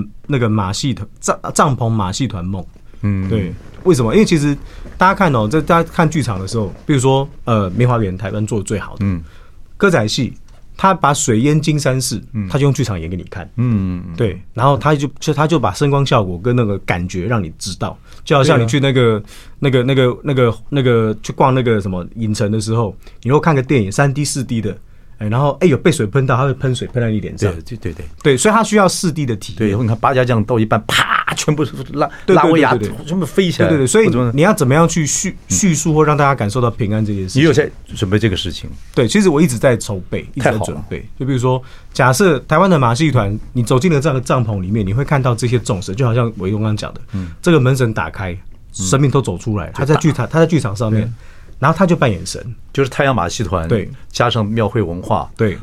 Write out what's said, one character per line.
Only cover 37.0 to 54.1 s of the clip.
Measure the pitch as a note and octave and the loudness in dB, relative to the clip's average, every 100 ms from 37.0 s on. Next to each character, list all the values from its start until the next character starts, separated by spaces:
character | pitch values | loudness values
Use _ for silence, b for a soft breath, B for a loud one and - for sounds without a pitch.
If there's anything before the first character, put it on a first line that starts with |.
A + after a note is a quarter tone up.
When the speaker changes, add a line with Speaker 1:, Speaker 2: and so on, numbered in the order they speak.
| G#2+ | -2
Speaker 1:
这 | |
件 | G2+ | -4
事 | F#2 | -2
情？ | C3 | 2
Speaker 2:
你 | D#3 | 4
有 | |
在 | C3 C#3+ - - - | 4 2 -2 -14 -6
准 | G2+ | 0
备 | G#2 | 2
这 | A2+ | 2
个 | F#2 | 0
事 | F2+ | -4
情？ | D2+ D2 C#2 - | -8 -12 -14 -8
Speaker 1:
对， | - A#2 | 0 2
其 | G#3+ | 4
实 | F#3+ | 4
我 | C#3+ | 4
一 | E3 | 2
直 | A#2+ | 4
在 | C#3 A#2+ | 2 2
筹 | - G2 F2 | -2 -8 -6
备， | F#2+ - | -8 -8
一 | - | -2
直 | |
在 | B2 A2 | 0 0
准 | - D2 - | -4 -8 -8
备。 | D#2+ | -10
Speaker 2:
太 | - | -10
好 | |
了。 | - | -8
Speaker 1:
就 | C3 | -4
比 | |
如 | C3+ | 0
说， | B2+ B2+ B B B | 0 0 B B B
假 | - B2+ | 0 2
设 | B2+ G3+ C#3 | 4 4 2
台 | - D#3 | 2 2
湾 | G3 | 4
的 | E3+ | 4
马 | B2 | 4
戏 | A#2+ D#3+ | 2 2
团， | B2 G2+ G#2+ - | 2 0 -2 -6
你 | B2+ | -4
走 | A#2 C3 | 2 2
进 | F3 | 4
了 | D3 | 2
这 | D3 | 0
样 | |
的 | C3 | -2
帐 | B2+ C#3 A2 | 0 0 0
篷 | G#2 | -2
里 | F#2 | -2
面， | A2+ F#2+ | -2 0
你 | |
会 | A2+ C#3 | -2 0
看 | C#3+ | 0
到 | C3 | 0
这 | A2+ B2 | 0 0
些 | A#2+ | 0
众 | - G2+ | 0 -4
神， | - G2 | -4 -2
就 | C3 | 0
好 | |
像 | A#2 A#2 A2 | 2 0 -2
伟 | F#2 | -4
东 | G#2+ | -2
刚 | |
刚 | A2 G#2 | -2 -2
讲 | - | -6
的， | - - | -10 -10
Speaker 2:
嗯。 | G2 F2+ B | -8 -8 B
Speaker 1:
这 | - | 2
个 | D#3+ | 4
门 | B2+ | 4
神 | C3+ A#2+ | 2 0
打 | A2 D#2+ | -2 -6
开， | - F#2 | -6 -6
Speaker 2:
嗯。 | F2 - - - | -8 -12 -18 -16
Speaker 1:
生 | - F#2+ C3+ | -8 0 2
命 | C#3+ | 4
都 | C#3 | 2
走 | A#2 F2 | -2 -4
出 | A#2 G#2 | -4 -4
来， | D#2 | -4
Speaker 2:
就 | |
打。 | - | -4
Speaker 1:
他 | C#3 | 2
在 | D3+ | 2
剧 | D#3+ | 2
场， | C3+ A#2 | 0 -2
他 | D#3+ | 2
在 | E3 | 2
剧 | E3 | 2
场 | G#2+ G2 | -2 -2
上 | A2+ | 0
面， | G#2+ | 0
Speaker 2:
对。 | A2+ - b b b b | -2 -6 b b b b
Speaker 1:
然 | C3+ | 0
后 | D#3+ | 2
他 | F#3+ | 2
就 | E3+ | 2
扮 | D3 | 0
演 | F2+ F2 | -2 -6
神。 | - - A2+ - | -10 -10 -14 -8
Speaker 2:
就 | - | -2
是 | C3 | -2
太 | - C#3+ | 0 0
阳 | A#2+ | 0
马 | F2 | -2
戏 | - | -2
团， | G2+ F#2 E2 | -2 -2 0
Speaker 1:
对。 | G#2+ - - | -2 -2 -10
Speaker 2:
加 | B | B